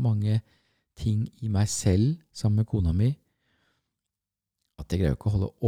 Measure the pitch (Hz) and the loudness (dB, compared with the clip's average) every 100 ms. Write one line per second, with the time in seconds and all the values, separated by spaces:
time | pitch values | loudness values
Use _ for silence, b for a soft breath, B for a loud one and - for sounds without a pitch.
0 | 120 107 104 113 b b b b b - | 0 0 0 -2 b b b b b -6
1 | 113 104 113 - 113 101 104 - 104 92 | -2 -2 -4 -6 -4 -2 -2 0 0 2
2 | 123 165 _ - 110 104 110 107 85 85 | 2 -2 _ -4 0 0 0 0 0 2
3 | 120 147 _ _ _ _ _ _ _ _ | 0 -2 _ _ _ _ _ _ _ _
4 | _ _ _ _ _ _ _ - - 87 | _ _ _ _ _ _ _ -20 -6 0
5 | 85 64 110 101 98 - | 0 0 -2 -2 -4 -2